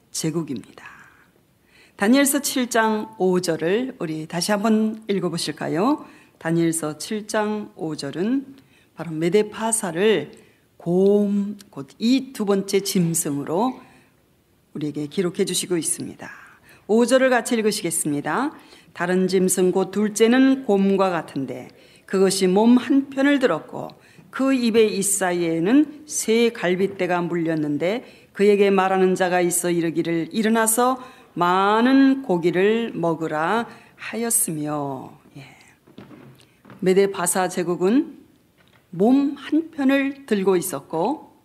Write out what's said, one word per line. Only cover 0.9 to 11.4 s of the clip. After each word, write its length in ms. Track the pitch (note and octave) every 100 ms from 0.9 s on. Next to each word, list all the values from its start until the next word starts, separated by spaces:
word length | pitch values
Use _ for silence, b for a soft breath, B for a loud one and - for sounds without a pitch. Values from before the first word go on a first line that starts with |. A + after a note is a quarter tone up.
| - - _ _ _ _ _ b b b -
다니엘서 440 | G#3 C4+ C#4 C#4+
칠 280 | - C4+ B3
장 460 | A3+ A3 G#3+ G#3+ -
오 220 | F#3 F3+
절을 560 | F3+ D3+ D#3+ G#3+ C4 -
우리 260 | E3+ D#3 D#3+
다시 240 | E3+ F3+
한번 540 | G#3 A3+ G#3+ A3 A3 -
읽어보실까요? 960 | G3 F3 E3+ - D3 D3 D3+ B3 D4+ B B B _
다니엘서 600 | E3 E3 E3 D#3+ D3+ D3
칠 300 | - G#3+ G#3+
장 420 | A3 G#3 G#3+ G#3 -
오 180 | D#3
절은 600 | D3 C#3 D#3 G#3 C#4 C4+ B B B B -
바로 160 | E3
메데파사를 1200 | D#3 E3+ G#3 G#3+ G#3 A3+ A3 F#3 D#3+ G#3+ F3+ - B B B B -
곰, 840 | E3 F3+ G3 G#3 G3+ G3+